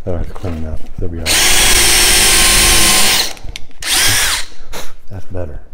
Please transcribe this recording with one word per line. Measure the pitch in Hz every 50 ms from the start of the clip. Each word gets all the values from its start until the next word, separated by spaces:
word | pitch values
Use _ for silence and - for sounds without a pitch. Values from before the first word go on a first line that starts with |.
| -
that | 98 90
I | 85
have | 80 -
to | -
clean | 95 - 92 85 80 80
up. | 80 80 - - - - -
They'll | 95 87
be | 85 82
all | 82
right. | 82 - - - - - - - - - - - - - - - - - - - - - - - - - - - - - - - - - - - - - - - - - - - - - - - - - - - - - - - - - - - - - - - - - - - - - - - - - - - -
That's | 98 92 90 -
better. | 90 90 87 82 85 82 - -